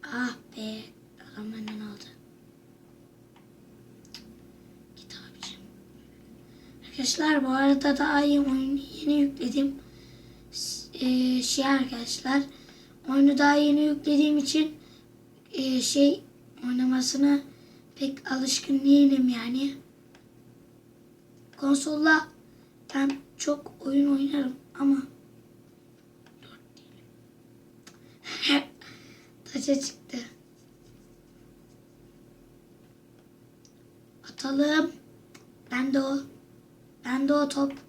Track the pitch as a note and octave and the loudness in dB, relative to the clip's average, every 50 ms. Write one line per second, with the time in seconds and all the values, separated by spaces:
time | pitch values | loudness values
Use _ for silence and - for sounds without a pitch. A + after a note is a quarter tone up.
0 | - - - A#3+ B3 A#3+ - - - - - A3 G#3+ A3 A3 A3 - - - - | -12 -10 -6 -6 -6 -6 -6 -10 -18 -20 -16 -12 -12 -12 -12 -12 -16 -20 -20 -20
1 | - - - - - - - G#3 G#3+ A3 A3 A3 G#3+ G#3+ G#3+ G#3+ G#3+ G#3 G#3 G3+ | -20 -20 -20 -20 -20 -20 -18 -14 -14 -12 -12 -12 -12 -12 -12 -12 -12 -14 -16 -18
2 | - - - - - - - - - - - - _ - - _ - - - - | -20 -20 -20 -20 -20 -20 -20 -20 -20 -20 -20 -20 _ -20 -20 _ -20 -20 -20 -20
3 | - - _ _ - _ _ - - - - - - - - - - - - - | -20 -20 _ _ -20 _ _ -20 -20 -20 -20 -20 -20 -20 -20 -20 -20 -20 -20 -20
4 | - - - - - - - - - - - - - - - - - - - - | -20 -20 -20 -20 -20 -20 -20 -20 -20 -20 -20 -20 -20 -20 -20 -20 -20 -20 -20 -20
5 | - - - - - - - - - - - - - - - - - - - - | -20 -20 -20 -20 -20 -20 -20 -18 -18 -18 -18 -20 -20 -20 -20 -20 -20 -20 -20 -20
6 | - - - - - - - - - - - - - - - - - - - - | -20 -20 -20 -20 -20 -20 -20 -20 -20 -20 -20 -20 -20 -20 -20 -20 -20 -18 -10 -6
7 | C4 B3+ - - D#4 D#4 D4+ C#4+ C4 C4 B3+ C4+ C#4 C#4 C#4 C#4 - C#4+ C#4 C#4 | -4 -4 -2 0 0 2 2 2 2 0 0 2 4 2 2 2 2 0 0 0
8 | C#4+ D4+ D4+ C#4+ D4 D4 C#4+ C#4+ C#4 C4+ C4 C4+ C4+ C4+ C#4 C#4 C#4 - - - | 0 0 2 2 2 4 2 2 2 0 0 -2 -2 -2 -4 -4 -6 -10 -14 -8
9 | - D4 D4 D4 C#4+ C#4 C#4 - - B3 A3 C#4+ C#4 C#4 C#4 - - - - - | -2 0 2 2 2 0 0 -4 -6 -4 -2 0 -2 -2 -4 -6 -16 -20 -20 -20
10 | - - - - - - - - - - - - - - - - - - - - | -20 -20 -20 -20 -20 -20 -20 -20 -20 -18 -14 -12 -10 -10 -10 -12 -14 -18 -12 -4
11 | C4 B3+ B3+ B3+ B3+ B3+ B3+ B3+ B3 - - - C4+ C#4 C#4 C4+ B3+ B3+ B3 A#3 | -2 0 2 2 2 2 0 0 -2 -2 -2 -2 0 2 2 0 0 -4 -6 -10
12 | A#3 - - - - C4 C4+ C#4+ C#4 - - - - - - - - - - - | -8 -8 -10 -8 -4 0 0 0 0 -2 -10 -20 -20 -20 -20 -20 -20 -20 -20 -18
13 | - - C4 C#4 C#4 C#4+ C#4 C4 C#4+ C#4+ D4 D4 D4 D4 C#4+ D4 D4+ D4+ D4 C#4+ | -8 -2 2 6 6 6 6 6 4 4 6 6 4 4 4 4 2 2 0 -2
14 | - D4 D4 C#4 D4+ D4+ D4 D4 C#4 - - D#4 D4+ D#4 - - - - - - | 0 0 2 4 4 4 2 0 0 0 0 0 0 0 -4 -14 -20 -20 -20 -20
15 | - - - - - - - - _ - - - C4 C4 C4 B3+ A3+ - - C#4+ | -20 -20 -20 -20 -20 -20 -20 -20 _ -12 -8 -6 -4 -2 -2 -2 -2 0 2 4
16 | C#4 C#4+ E4+ - - - - - - - - - - B3 B3 B3 B3+ B3+ B3+ C4 | 4 4 4 0 -8 -20 -20 -20 -20 -20 -20 -10 -6 -4 -2 0 0 2 0 0
17 | B3+ - - C4+ C#4 C#4+ C#4+ C#4+ - - - - - - - - - - - - | 0 -2 0 2 4 4 4 2 0 -6 -20 -20 -20 -20 -20 -20 -20 -20 -10 -8
18 | C#4 C4+ - - - - C4 C4 C4 C4+ - - - - C#4 C4+ C4+ C#4 C#4+ C#4+ | -8 -8 -8 -8 -8 -6 -6 -4 -2 -2 -4 -4 -2 -2 -2 0 6 6 8 8
19 | C#4+ C#4 C4+ C4 B3+ B3 A#3+ A#3 A3+ A#3 B3 C4 C#4 C#4 C#4 - - - - - | 8 6 6 4 2 2 0 -2 -4 -4 -4 -2 -2 -4 -6 -8 -18 -20 -20 -20
20 | - - - - - - _ - - - - - - _ _ - _ - - - | -20 -20 -20 -20 -20 -20 _ -20 -20 -20 -20 -20 -20 _ _ -20 _ -20 -20 -20
21 | - - - _ _ _ - - - - - - C#4 C#4 C#4+ C#4 - D#4 D4+ D4+ | -20 -20 -20 _ _ _ -20 -20 -20 -20 -14 -6 0 0 0 2 0 -4 -4 0
22 | D4+ D#4+ D#4 D#4 - - - - - - - - - _ _ - - - - C#4 | 4 4 4 4 2 -4 -16 -20 -20 -20 -20 -20 -20 _ _ -20 -20 -8 -4 -2
23 | C#4 C#4 - - - - - - - D4 D4 - - - - - - C#4 C4+ C#4 | -2 -2 -2 -6 -10 -20 -16 -8 -4 -4 -4 -4 -6 -18 -20 -12 -8 0 2 2
24 | C#4+ C#4+ C#4 C4+ C#4 C#4 D4 C#4+ C4+ B3+ B3+ - - - - - C#4 C#4 C#4 C#4 | 4 4 2 2 0 0 -2 -2 -2 -4 -6 -10 -18 -20 -8 0 2 2 2 2
25 | - - - - - - - - - - - - - - - - _ - - - | -2 -8 -16 -20 -20 -20 -20 -20 -20 -20 -20 -20 -20 -20 -20 -20 _ -20 -20 -20
26 | _ _ _ - _ - - - - - - - - - - - - - - - | _ _ _ -20 _ -20 -20 -20 -20 -20 -20 -20 -20 -20 -20 -20 -20 -20 -20 -20
27 | - - - - - - - - - - - - - - - - - - - - | -20 -20 -20 -20 -20 -20 -20 -20 -20 -20 -20 -20 -20 -20 -20 -20 -20 -20 -20 -20
28 | - - - - - - - - - - C#4+ C#4+ - - - - - - - - | -20 -20 -20 -20 -16 -14 -10 -6 -2 0 0 0 0 -4 -18 -20 -20 -20 -20 -20
29 | - - - - - - - - - - - C#4 - - C#4 C4+ - - - - | -20 -20 -20 -20 -20 -20 -20 -20 -20 -10 -8 -6 0 0 0 0 0 -8 -12 -14
30 | - - - A#3+ - - - - - _ - _ - - - _ - - - - | -18 -12 -12 -12 -12 -14 -20 -20 -20 _ -20 _ -20 -20 -20 _ -20 -20 -20 -20
31 | - - - _ _ _ - - - - - - - - - - _ _ _ _ | -20 -20 -20 _ _ _ -20 -20 -20 -20 -20 -20 -20 -20 -20 -20 _ _ _ _
32 | - - _ - - - - - - - - - _ _ - _ - - - _ | -20 -20 _ -20 -20 -20 -20 -20 -20 -20 -20 -20 _ _ -20 _ -20 -20 -20 _
33 | _ _ - - _ _ _ _ - - _ _ _ _ _ _ - - _ - | _ _ -20 -20 _ _ _ _ -20 -20 _ _ _ _ _ _ -20 -20 _ -20
34 | - _ _ - - - - - - C4+ C#4 C#4 D4 D4 D4+ D#4 D4+ E4+ - - | -20 _ _ -20 -20 -20 -18 -10 -8 -4 0 0 2 2 2 2 0 0 -6 -12
35 | - - - - - - - - - - - - - - B3 B3 C4 C4+ C4 C#4 | -20 -20 -20 -20 -20 -20 -20 -20 -20 -20 -20 -20 -16 -8 -6 -4 -2 0 0 0
36 | C4+ C4+ C#4 C#4 - - - - - _ - - - _ - - - - - _ | 0 0 -4 -4 -6 -8 -20 -20 -20 _ -20 -20 -20 _ -20 -20 -20 -20 -20 _
37 | - B3 B3+ C4 C#4 C#4 D4 D4 D4 C#4 - C#4 C#4 C#4 - - - | -6 -4 -2 -2 2 2 2 2 2 0 0 -2 -2 -2 -2 -10 -18